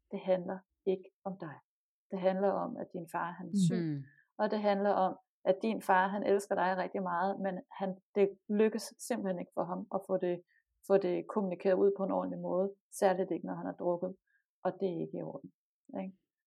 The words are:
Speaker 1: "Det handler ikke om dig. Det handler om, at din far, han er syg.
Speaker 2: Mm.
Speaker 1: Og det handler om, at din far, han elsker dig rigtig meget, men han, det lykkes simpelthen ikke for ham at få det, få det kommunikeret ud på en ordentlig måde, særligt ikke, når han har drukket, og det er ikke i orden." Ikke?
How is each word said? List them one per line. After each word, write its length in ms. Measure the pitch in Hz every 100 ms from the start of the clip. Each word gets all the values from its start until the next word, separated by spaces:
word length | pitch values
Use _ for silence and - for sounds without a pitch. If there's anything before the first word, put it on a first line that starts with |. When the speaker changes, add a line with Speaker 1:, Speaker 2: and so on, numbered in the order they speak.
| -
Speaker 1:
"Det 100 | 196
handler 380 | 190 185 180 190 _ _ -
ikke 240 | 190 - _
om 140 | 196 190
dig. 160 | 160 131 _ _ _ _ -
Det 100 | 190
handler 300 | 185 190 196
om, 260 | 185 175 -
at 100 | 175
din 160 | 180 165
far, 180 | 170 170
han 140 | 175 180
er 100 | 202 175
syg. 140 | 185
Speaker 2:
Mm. 200 | 160 147 135 _ _ -
Speaker 1:
Og 120 | 214
det 100 | 214
handler 300 | 208 196 202
om, 260 | 185 185 - _ _
at 120 | - 190
din 200 | 226 220
far, 260 | - 185 196
han 140 | 202 -
elsker 280 | 202 202
dig 220 | 185 180 185
rigtig 260 | 180 202
meget, 380 | 180 170 190 -
men 200 | 190 180 -
han, 260 | - 190 185 _
det 160 | 208 196 196 -
lykkes 460 | 208 220 220 - -
simpelthen 400 | - 226 196 180
ikke 120 | 180
for 100 | -
ham 220 | 175 180 202
at 60 | 190 -
få 100 | 190
det, 260 | 180 175 - _ _ _ -
få 100 | 196
det 300 | 185 175 165
kommunikeret 480 | 220 190 - 196
ud 180 | 185 202 196
på 80 |
en 60 | 196
ordentlig 300 | 190 180 175
måde, 340 | 175 180 196 196 _
særligt 380 | - 196 185 190
ikke, 160 | 170 185
når 80 |
han 120 | 170 180
har 60 |
drukket, 440 | 175 180 175 185 190 _ _ _ _
og 80 | 190 -
det 80 | 196
er 120 | 170
ikke 180 | 160 165
i 40 |
orden." 300 | 156 - - _ _ _ _ -
Ikke? 140 | 190 190 _ _